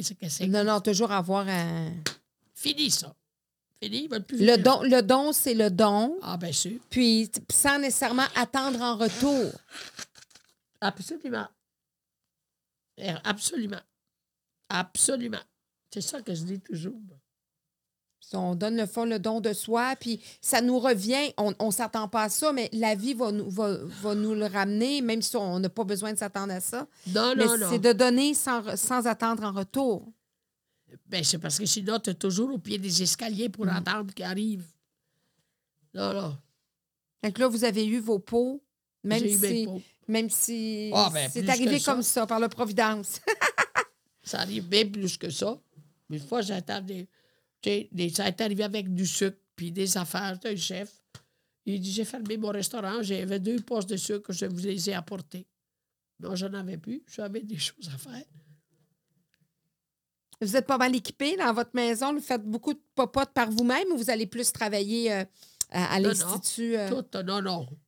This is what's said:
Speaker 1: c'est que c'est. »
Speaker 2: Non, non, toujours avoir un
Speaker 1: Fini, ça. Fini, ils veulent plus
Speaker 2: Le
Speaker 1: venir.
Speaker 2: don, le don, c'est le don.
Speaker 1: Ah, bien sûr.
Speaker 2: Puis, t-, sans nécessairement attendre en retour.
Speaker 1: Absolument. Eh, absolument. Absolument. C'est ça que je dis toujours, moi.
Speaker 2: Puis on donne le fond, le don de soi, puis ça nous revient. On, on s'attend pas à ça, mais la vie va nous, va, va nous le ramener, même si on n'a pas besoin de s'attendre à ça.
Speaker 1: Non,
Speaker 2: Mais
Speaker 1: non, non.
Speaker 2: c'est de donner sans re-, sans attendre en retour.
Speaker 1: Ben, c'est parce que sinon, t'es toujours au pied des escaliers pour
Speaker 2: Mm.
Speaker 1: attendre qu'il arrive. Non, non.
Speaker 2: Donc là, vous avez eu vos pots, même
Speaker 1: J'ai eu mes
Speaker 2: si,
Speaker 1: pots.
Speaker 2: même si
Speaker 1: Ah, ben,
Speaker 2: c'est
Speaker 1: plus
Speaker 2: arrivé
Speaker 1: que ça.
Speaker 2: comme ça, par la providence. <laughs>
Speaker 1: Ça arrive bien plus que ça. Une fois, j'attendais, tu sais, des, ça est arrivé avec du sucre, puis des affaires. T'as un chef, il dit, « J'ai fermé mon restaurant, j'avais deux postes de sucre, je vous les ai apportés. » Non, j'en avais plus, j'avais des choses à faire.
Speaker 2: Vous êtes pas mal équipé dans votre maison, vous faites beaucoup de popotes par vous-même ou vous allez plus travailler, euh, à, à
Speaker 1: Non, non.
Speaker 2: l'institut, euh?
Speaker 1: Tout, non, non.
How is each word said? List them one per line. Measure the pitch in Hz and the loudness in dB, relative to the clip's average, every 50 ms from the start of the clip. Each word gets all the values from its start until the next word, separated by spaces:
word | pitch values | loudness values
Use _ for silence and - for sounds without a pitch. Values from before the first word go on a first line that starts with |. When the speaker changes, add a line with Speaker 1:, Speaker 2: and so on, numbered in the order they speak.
| 196 | -6
Speaker 1:
c'est | - 202 - | -6 -8 -6
que | - 165 | -8 -8
c'est. » | 143 - 180 185 | -4 -2 0 2
Speaker 2:
Non, | 196 208 208 | 2 4 4
non, | 214 214 208 | 4 2 2
toujours | 190 220 208 185 233 202 202 | 2 2 2 2 2 2 2
avoir | 196 175 180 190 196 196 190 | 0 0 0 0 0 0 0
un | 190 175 170 170 165 165 165 165 175 175 156 - - - _ _ _ _ _ _ _ | 0 -2 -2 -2 -2 -4 -4 -4 -6 -6 -6 -8 -8 -8 _ _ _ _ _ _ _
Speaker 1:
Fini, | - - 294 302 285 302 247 | -6 -4 -2 -2 0 0 0
ça. | 143 - - 135 - - _ _ _ _ _ _ _ _ _ _ _ _ - | 0 0 -2 -6 -12 -20 _ _ _ _ _ _ _ _ _ _ _ _ -10
Fini, | 208 208 247 294 | -8 -6 -6 -6
ils | 320 | -4
veulent | 254 220 190 | -6 -6 -6
plus | - 277 233 | -4 2 6
Speaker 2:
Le | 196 226 240 | 8 8 8
Speaker 1:
venir. | 220 180 | 8 8
Speaker 2:
don, | 247 269 - - | 6 6 6 6
le | 269 247 254 220 | 6 6 6 6
don, | 190 254 269 285 302 302 | 6 4 4 4 2 2
c'est | - - 285 233 | 2 2 2 4
le | 220 214 208 | 4 4 4
don. | 185 175 220 208 202 208 220 262 330 381 370 | 4 6 6 6 6 4 2 2 0 -4 -6
Speaker 1:
Ah, | - 185 | -6 -6
bien | 175 180 170 143 | -6 -4 -4 -2
sûr. | - - 175 220 - - _ | -2 -2 -2 -4 -8 -10 _
Speaker 2:
Puis, | - 254 247 233 226 220 220 208 | 0 4 6 6 6 4 4 0
t-, | - - - - | -4 -8 -4 0
sans | - - - 285 277 285 | 2 2 4 4 4 2
nécessairement | 277 269 - - 277 233 240 254 262 254 - | 2 0 0 0 0 2 2 2 2 2 2
attendre | - 240 233 - 269 262 277 262 233 240 | 0 0 0 0 0 0 0 0 0 0
en | 240 233 | -2 0
retour. | 202 233 220 180 220 254 285 285 269 220 - - - - _ - - - - - - - - _ - - - - - _ _ _ _ _ _ _ _ | 2 2 0 2 2 2 4 4 4 2 0 -2 -8 -14 _ -16 -16 -16 -16 -14 -14 -16 -16 _ -20 -20 -20 -20 -20 _ _ _ _ _ _ _ _
Speaker 1:
Absolument. | - 196 196 - 185 - 320 311 320 269 240 220 101 - - _ _ _ _ _ _ _ _ _ _ _ _ _ _ _ _ _ _ _ _ _ _ _ _ _ _ _ _ - | -2 -2 -2 -2 -8 -10 -10 -10 -8 -6 -6 -6 -8 -10 -14 _ _ _ _ _ _ _ _ _ _ _ _ _ _ _ _ _ _ _ _ _ _ _ _ _ _ _ _ -10
Eh, | - 196 160 - - | -8 -8 -6 -4 -4
absolument. | - 208 208 - - 349 294 220 202 196 185 - _ _ _ _ _ _ _ _ _ _ _ _ _ _ _ _ - | -4 -4 -2 -4 -4 -4 -4 -4 -6 -8 -10 -14 _ _ _ _ _ _ _ _ _ _ _ _ _ _ _ _ -4
Absolument. | - 180 185 - - - - - 277 254 240 233 214 - - - _ _ _ _ _ _ _ _ - | -2 -2 -2 -2 0 2 2 2 2 0 -2 -4 -6 -8 -10 -14 _ _ _ _ _ _ _ _ -10
C'est | 208 | -8
ça | - - - 285 214 | -6 -6 -8 -8 -8
que | - 180 | -6 -6
je | 160 165 | -4 -4
dis | 180 196 196 | -6 -6 -8
toujours, | 185 - 226 160 160 190 262 226 | -8 -8 -8 -8 -6 -8 -10 -10
moi. | 214 185 147 135 _ _ _ _ _ _ _ _ _ _ _ _ _ _ _ _ _ _ _ _ | -14 -18 -20 -20 _ _ _ _ _ _ _ _ _ _ _ _ _ _ _ _ _ _ _ _
Speaker 2:
Puis | - - - | -14 -8 -6
on | 190 185 180 180 | -2 -2 -2 0
donne | 175 196 214 226 | 0 0 0 0
le | 233 220 | 0 -2
fond, | 196 - 233 233 | -2 -2 -2 0
le | 226 226 214 | 0 0 0
don | 175 220 220 226 | 0 -2 -2 0
de | 196 226 208 | 0 0 -2
soi, | - - - 226 233 240 262 269 262 | -2 -2 0 0 2 2 0 -2 -4
puis | - 240 226 208 - - - - | -4 -6 -6 -6 -8 -12 -18 -6
ça | - - 262 240 | -2 2 2 4
nous | 240 247 254 254 | 4 4 4 4
revient. | 220 262 240 196 190 214 254 277 294 277 - | 4 4 4 4 2 2 2 2 2 0 0
On, | - 208 208 190 - | 0 0 0 0 0
on | 208 220 | 0 0
s'attend | 185 - 240 214 - 226 214 196 | 0 0 -2 -2 -2 -2 -2 0
pas | - 226 214 | 0 0 0
à | 214 | 2
ça, | - - 311 302 285 | 0 0 2 2 2
mais | 254 233 - - | 2 0 -2 0
la | 226 226 214 214 | 0 2 2 2
vie | 196 202 254 277 | 2 0 -2 0
va | 226 247 214 | 0 0 0
nous, | 208 208 208 202 | 0 0 -2 -2
va, | 185 202 220 202 196 - - | -2 0 0 0 0 -2 -4
va | 151 - - 196 208 208 | -8 -10 -6 -4 -2 0
nous | 208 214 214 220 | 0 2 0 2
le | 214 214 | 0 0
ramener, | 208 190 202 196 196 208 214 233 254 285 285 254 | 0 0 0 0 2 2 2 2 2 2 0 0
même | 226 220 226 214 | 0 0 0 0
si | - - | -2 -2
on | 233 202 185 175 180 | -2 0 0 0 0
n'a | 190 185 | 0 -2
pas | 180 - 226 | -2 -2 -2
besoin | 190 208 185 202 214 214 | -2 -2 -2 -2 -4 -4
de | 208 | -4
s'attendre | 214 202 196 202 196 196 185 | -6 -4 -4 -4 -4 -4 -4
à | 185 | -4
ça. | 185 - - 240 285 - _ - - 185 | -4 -6 -6 -6 -8 -10 _ -12 -8 0
Speaker 1:
Non, | 180 214 226 247 262 | 2 4 4 4 6
Speaker 2:
Mais | - - | 6 6
Speaker 1:
non, | 226 233 226 | 6 6 4
non. | 214 180 | 2 2
Speaker 2:
c'est | 240 233 | 2 6
de | 190 240 240 | 6 6 8
donner | 196 254 247 240 254 277 294 294 | 8 8 6 6 6 6 4 4
sans | - - 269 254 233 208 | 2 2 2 0 0 0
re-, | 214 - | -2 -2
sans | 196 - - 254 247 226 | -2 0 2 2 2 4
attendre | 240 220 - 233 226 233 214 214 | 2 2 2 0 0 0 0 -2
en | 208 190 | -2 -2
retour. | 196 196 190 - 269 277 254 208 170 - 226 - _ _ _ _ _ _ _ _ _ _ _ _ _ _ _ - - _ | -4 -4 -2 0 0 2 2 2 0 -4 -8 -18 _ _ _ _ _ _ _ _ _ _ _ _ _ _ _ -20 -20 _
Speaker 1:
Ben, | - 196 180 156 | -4 -2 0 2
c'est | - - 165 | 2 0 0
parce | 165 160 147 - | -2 -2 -2 0
que | 214 | 0
sinon, | 175 - 220 196 196 240 220 | 0 0 0 0 0 -2 0
t'es | - - 180 | 0 -2 -2
toujours | - - 196 185 190 233 269 277 | -2 -2 0 0 2 0 0 -2
au | 214 | -4
pied | - 208 208 202 | -4 -4 -4 -4
des | 190 196 175 170 185 | -2 -2 0 2 2
escaliers | 175 - - 240 226 220 190 233 240 | 2 0 0 -2 -4 -4 -2 -4 -4
pour | 185 208 214 | -4 -2 -2
Speaker 2:
Mm. | 180 | 0
Speaker 1:
attendre | 180 175 175 180 190 214 208 196 196 | 0 0 0 -2 -2 -2 -4 -6 -8
qu'il | - 180 | -8 -8
arrive. | 180 190 196 214 220 214 185 175 160 _ _ _ _ _ _ _ _ _ _ _ _ _ _ _ _ _ _ _ _ _ _ _ _ - | -6 -4 -4 -2 -4 -4 -6 -8 -14 _ _ _ _ _ _ _ _ _ _ _ _ _ _ _ _ _ _ _ _ _ _ _ _ -8
Non, | 190 196 196 196 | -4 -2 -2 -2
non. | 202 196 160 143 127 - _ _ _ _ _ _ _ _ _ _ _ _ _ _ _ - | -2 -4 -6 -6 -8 -12 _ _ _ _ _ _ _ _ _ _ _ _ _ _ _ -6
Speaker 2:
Donc | 214 185 220 | -4 0 2
là, | 254 | 2
vous | 262 226 226 220 | 2 2 2 2
avez | 233 208 214 220 | 2 2 2 0
eu | 214 220 247 | 2 0 0
vos | 214 226 226 196 | 0 0 0 0
pots, | 196 - 233 233 247 254 269 285 - _ _ _ _ _ _ _ - | -2 0 0 2 2 2 -2 -6 -10 _ _ _ _ _ _ _ -2
même | 196 214 226 | 0 0 2
Speaker 1:
J'ai | 233 208 202 | 2 2 4
eu | 196 | 4
mes | 196 202 240 233 | 4 2 2 0
Speaker 2:
si, | 220 | 0
Speaker 1:
pots. | 202 185 185 - - _ _ _ - | -2 -6 -8 -10 -14 _ _ _ -2
Speaker 2:
même | 214 220 226 220 | 0 0 0 0
si | - - - - 233 226 220 220 220 208 214 214 202 | 0 0 0 -2 -2 -2 -4 -4 -4 -4 -4 0 4
Speaker 1:
Ah, | 202 208 185 160 | 4 4 4 2
ben, | 151 139 131 | 0 -2 -2
Speaker 2:
c'est | 135 156 185 | -2 0 2
Speaker 1:
plus | 226 | 2
Speaker 2:
arrivé | 262 233 254 233 277 | 2 4 4 4 2
Speaker 1:
que | 285 - | 2 2
ça. | 285 269 | 2 2
Speaker 2:
comme | 254 233 | 2 2
ça, | - - 254 226 | 2 2 0 0
par | - 226 220 | 0 2 0
la | 233 233 | 0 0
providence. | 226 - 247 214 208 190 226 214 220 214 202 - - - - | 0 -2 -4 0 2 2 2 2 2 -2 -4 -8 -10 -4 -2
<laughs> | - 453 - - 554 - - - - - - - - _ _ _ _ _ _ _ | -2 0 2 2 2 2 2 0 0 0 -2 -2 -2 _ _ _ _ _ _ _
Speaker 1:
Ça | - - - | -8 -4 -4
arrive | - 190 208 220 185 175 | -4 -4 -4 -6 -4 2
bien | 190 208 226 202 | 4 4 4 2
plus | 202 208 196 180 - | 0 -2 -4 -4 -4
que | - - 175 | -4 -8 -8
ça. | 147 - 196 202 240 294 - _ _ - - _ _ _ _ - | -4 -2 -2 -2 -2 -4 -10 _ _ -20 -20 _ _ _ _ -10
Une | 151 151 | -10 -8
fois, | 143 - 226 247 | -6 -4 -2 -2
j'attendais, | 214 190 202 190 160 - - 196 190 185 196 185 180 - _ _ _ _ _ _ _ _ _ _ | -2 -2 -4 -6 -6 -6 -6 -8 -6 -8 -10 -10 -10 -12 _ _ _ _ _ _ _ _ _ _
tu | - - | -2 -2
sais, | 202 202 220 - - | 0 0 -2 -4 -4
des, | 175 175 170 | -2 -2 0
ça | 165 - 196 202 | 0 0 0 0
est | 185 - | 0 0
arrivé | 226 214 208 190 208 | 0 0 0 0 -2
avec | 208 202 214 196 185 185 | -2 -2 -4 -2 -2 0
du | 180 190 | 0 0
sucre, | 175 - - - - - - _ _ _ | 0 0 0 0 0 -2 -4 _ _ _
puis | - 170 175 170 | -10 -8 -6 -4
des | 196 190 190 185 | -2 -2 0 0
affaires. | 196 175 160 - 180 202 196 185 185 | -2 -2 -4 -4 -4 -4 -4 -6 -6
T'as | - 226 | -6 -6
un | 208 | -4
chef, | 185 - - 190 - 202 208 - _ _ _ - - - _ _ _ _ _ _ _ _ | -4 -4 -6 -6 -6 -8 -12 -14 _ _ _ -20 -20 -20 _ _ _ _ _ _ _ _
il | - 196 196 | -4 -4 -4
dit, « | 180 190 190 | -4 -4 -4
J'ai | 220 220 | -4 -4
fermé | 214 - 269 220 202 220 | -4 -6 -8 -8 -6 -6
mon | 220 220 208 | -4 -4 -4
restaurant, | 208 202 196 - - 233 202 185 202 233 220 | -4 -2 -4 -4 -4 -4 -6 -4 -4 -4 -4
j'avais | 190 196 185 185 185 196 196 | -4 -4 -4 -4 -4 -4 -2
deux | 185 214 233 240 | -2 -2 -2 -2
postes | 214 - 247 220 190 185 | -4 -4 -4 -4 -4 -4
de | 196 | -4
sucre, | 185 - - 214 208 208 - 185 | -6 -4 -4 -6 -6 -6 -6 -6
je | 170 202 | -4 -4
vous | 190 180 175 | -4 -4 -4
les | 180 202 190 196 170 202 | -4 -4 -4 -4 -4 -4
ai | 196 | -4
apportés. » | 180 160 - 208 190 151 - - 180 185 - _ _ _ _ _ _ _ _ _ _ _ _ _ - | -4 -6 -8 -10 -12 -10 -12 -16 -18 -18 -18 _ _ _ _ _ _ _ _ _ _ _ _ _ -14
Non, | 165 175 190 | -10 -8 -6
j'en | 180 190 196 196 | -4 -4 -4 -6
avais | 196 185 180 185 160 | -6 -8 -8 -8 -10
plus, | 165 214 233 302 - _ | -8 -10 -10 -10 -12 _
j'avais | - - 208 202 196 226 220 | -12 -10 -10 -8 -8 -8 -8
des | 208 220 151 | -8 -8 -6
choses | - - - - - 165 139 | -6 -8 -8 -10 -12 -12 -12
à | 131 | -12
faire. | - 269 240 247 302 - _ - - _ - _ _ _ _ _ _ _ _ _ _ _ _ _ _ _ _ _ _ _ _ _ _ _ _ _ _ _ _ _ _ _ _ _ _ _ - _ | -12 -14 -14 -16 -16 -18 _ -20 -20 _ -20 _ _ _ _ _ _ _ _ _ _ _ _ _ _ _ _ _ _ _ _ _ _ _ _ _ _ _ _ _ _ _ _ _ _ _ -8 _
Speaker 2:
Vous | 226 196 202 | -4 0 2
êtes | 262 254 | 0 2
pas | - 277 | 2 2
mal | 247 247 254 254 | 4 4 4 2
équipé | 254 - - - - 277 285 359 | 2 -2 -4 -6 -2 -2 0 0
dans | 381 349 240 226 | 2 2 2 2
votre | 233 240 240 - | 0 -2 -2 -2
maison, | 247 240 233 233 220 269 277 294 | 0 0 0 0 0 0 -2 -2
vous | 285 | -2
faites | - - 262 240 208 | -2 -2 -4 -2 -2
beaucoup | 214 214 233 - 302 294 | -4 -4 -2 -2 -4 -4
de | - _ _ _ | -4 _ _ _
popotes | - 247 240 - 269 269 269 _ | 0 0 2 2 0 0 2 _
par | 262 240 220 | 0 0 2
vous-même | 220 214 240 240 247 294 392 381 339 | 2 2 2 2 2 2 0 0 0
ou | |
vous | 262 226 226 | 0 0 0
allez | 240 220 226 | 0 0 -2
plus | 185 - 233 240 - - | -4 -4 -2 -2 -2 0
travailler, | - 226 214 208 202 208 202 220 233 233 226 208 | 0 -2 -2 0 0 0 0 0 0 0 0 0
euh, | 190 190 - _ _ - - - _ - - | -2 -4 -6 _ _ -20 -20 -8 _ -6 -4
à, | - 180 180 - - | -2 -2 0 0 2
à | 190 | 2
Speaker 1:
Non, | 196 208 | 2 4
non. | 196 | 2
Speaker 2:
l'institut, | 190 175 175 196 185 185 - - 233 233 233 226 | 2 0 0 -2 -2 -2 -4 -4 -2 -2 -2 -2
euh? | 220 202 196 247 269 - | -2 0 -2 -2 -4 -4
Speaker 1:
Tout, | - - 196 190 | -6 -8 -6 -4
non, | 185 196 208 | -2 -2 -2
non. | 190 196 180 170 139 123 139 - _ | -2 -2 -4 -4 -6 -8 -12 -16 _